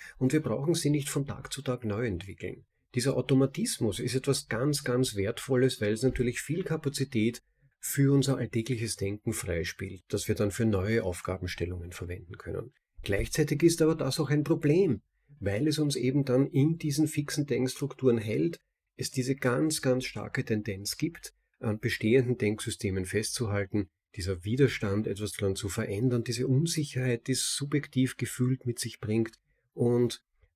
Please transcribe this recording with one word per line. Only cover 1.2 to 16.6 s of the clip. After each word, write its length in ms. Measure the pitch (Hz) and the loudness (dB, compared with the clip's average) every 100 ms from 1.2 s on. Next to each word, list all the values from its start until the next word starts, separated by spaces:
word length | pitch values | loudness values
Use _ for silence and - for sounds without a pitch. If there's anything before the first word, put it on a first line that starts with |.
| 139 | -4
Tag 260 | - - | -6 -10
zu 120 | - | -8
Tag 200 | 131 123 | -4 -4
neu 220 | 107 101 123 | -2 -2 -2
entwickeln. 600 | 87 98 92 98 98 - _ _ 127 | -2 -6 -10 -10 -10 -16 _ _ -2
Dieser 220 | 135 143 | 0 0
Automatismus 800 | 139 131 135 170 233 - 117 95 | 4 4 4 2 -4 0 -2 0
ist 160 | 120 127 | -2 0
etwas 320 | - 127 - | 0 -2 -2
ganz, 360 | 113 143 143 | -2 0 0
ganz 320 | 131 123 127 104 | 0 0 0 0
Wertvolles, 640 | 98 - - 131 127 - | -2 -2 0 4 4 2
weil 120 | 104 | 0
es 80 | 110 | 2
natürlich 400 | 131 123 120 117 | 2 2 0 -2
viel 220 | - 165 | -4 -4
Kapazität 800 | 185 160 139 135 135 113 110 117 - _ _ _ | -2 -4 -4 -4 -2 2 0 0 -10 _ _ _
für 320 | - - 139 | -4 4 6
unser 260 | 139 127 131 | 6 4 0
alltägliches 580 | 120 117 110 120 113 - | -2 -2 -2 -2 -4 -2
Denken 380 | 98 104 - | -4 -2 -4
freispielt, 720 | 107 - 85 82 - 95 87 - | -4 -2 -2 -2 -6 -10 -10 -6
das 180 | 101 - | -4 0
wir 80 | 107 | 0
dann 160 | 104 | 0
für 140 | - 113 | 2 2
neue 380 | 98 98 113 | 2 2 0
Aufgabenstellungen 880 | 95 87 - 92 90 - 87 90 87 | 0 -4 -4 -4 -4 -4 -4 -6 -10
verwenden 460 | - 87 90 87 104 | -10 -10 -10 -12 -14
können. 360 | - - 143 - _ - | -8 -8 -8 -14 _ -10
Gleichzeitig 600 | - 98 117 - 147 143 | -2 0 0 0 0 4
ist 180 | 170 170 | 4 4
aber 140 | 160 165 | 2 2
das 240 | 135 143 | 0 -2
auch 100 | 143 | 0
ein 140 | 147 | 2
Problem, 580 | 143 165 143 165 190 107 - _ _ - | 2 2 4 4 4 0 -6 _ _ -6
weil 280 | 98 101 151 | -2 0 2
es 120 | 147 | 2
uns 160 | 151 143 | 0 0
eben 300 | 123 139 135 | 0 2 4
dann 220 | 127 143 | 2 4
in 300 | 135 | 4